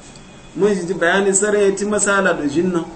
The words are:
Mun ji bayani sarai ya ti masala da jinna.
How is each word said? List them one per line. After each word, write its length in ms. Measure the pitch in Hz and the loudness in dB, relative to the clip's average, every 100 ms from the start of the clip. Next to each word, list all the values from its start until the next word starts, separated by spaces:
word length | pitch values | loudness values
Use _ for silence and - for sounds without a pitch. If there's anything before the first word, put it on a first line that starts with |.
| - - - - - 151 | -20 -20 -20 -20 -14 -2
Mun 180 | 202 | 0
ji 200 | 190 170 | 0 -2
bayani 400 | 175 170 190 202 | -2 0 2 2
sarai 300 | 190 214 208 | 2 2 2
ya 80 | 202 | 2
ti 140 | 196 208 | 0 -2
masala 480 | 208 202 196 190 | -2 0 2 2
da 140 | 160 147 | 0 -2
jinna. 360 | 139 185 170 165 | -2 0 -2 -4